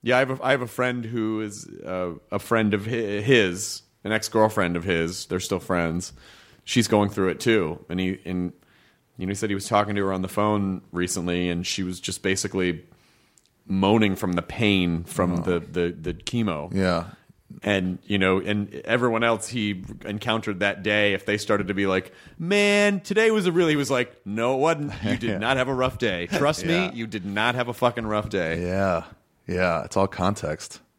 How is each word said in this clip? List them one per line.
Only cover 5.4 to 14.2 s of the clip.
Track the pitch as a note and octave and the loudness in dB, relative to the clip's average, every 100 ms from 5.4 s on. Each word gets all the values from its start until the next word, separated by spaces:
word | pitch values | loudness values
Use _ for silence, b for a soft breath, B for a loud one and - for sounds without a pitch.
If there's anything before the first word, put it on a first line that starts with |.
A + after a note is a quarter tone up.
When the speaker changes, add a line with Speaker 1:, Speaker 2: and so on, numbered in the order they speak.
Speaker 1:
still | - F#2 | -2 -4
friends. | - F2+ E2+ E2+ - - B B B B | -2 0 0 -2 -6 -14 B B B B
She's | - - A2 | -2 0 4
going | G#2+ G#2 | 4 2
through | G2+ F#2+ | 0 -2
it | D#2 | 0
too. | A#2+ A2 E2 E2+ - | 2 2 2 -6 -6
And | F2+ | -4
he, | F#2 F#2+ | -2 -4
and, | - F2+ F2+ - b b b b _ - | -6 -4 -4 -6 b b b b _ -10
you | F#2 | -6
know, | |
he | G2 | -4
said | A2 | -2
he | G2 | -4
was | G2 | 0
talking | G#2 G#2 G#2 | 2 2 0
to | G2 | 0
her | |
on | F#2+ | -2
the | F#2 | -4
phone | - G#2+ G#2 G2 F#2 - | 0 2 2 0 -4 -6
recently, | F2 F2+ - F2 F2 F2+ | -4 -2 -2 -2 0 0
and | F2 F2+ | -2 -4
she | - | -4
was | F#2 F2+ | -4 -6
just | - F#2 | -8 -4
basically | G2 F#2 G2+ F#2+ F2+ D#2+ - b b b b b _ _ - | -2 0 -2 0 0 -2 -8 b b b b b _ _ -4
moaning | F#2+ F#2+ A2 G#2 | 2 4 6 4
from | F#2+ | 2